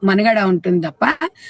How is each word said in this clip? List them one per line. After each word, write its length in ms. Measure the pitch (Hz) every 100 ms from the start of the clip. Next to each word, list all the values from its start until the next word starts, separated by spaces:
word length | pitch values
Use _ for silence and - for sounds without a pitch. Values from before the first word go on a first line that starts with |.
మనుగడ 360 | 196 190 220 220
ఉంటుంది 480 | 190 180 185 180 160
తప్ప 420 | - - - 339 - -